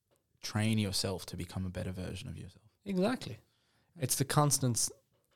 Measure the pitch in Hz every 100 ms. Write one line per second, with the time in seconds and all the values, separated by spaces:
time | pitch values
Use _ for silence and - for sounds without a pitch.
0 | _ _ _ _ - 107 110 110 101 98
1 | 101 90 - 87 90 - 92 90 95 92
2 | 85 92 92 85 - - - _ 202 190
3 | 196 254 - 110 - _ _ _ _ -
4 | - - 131 - 147 - 127 117 - -
5 | _ _ _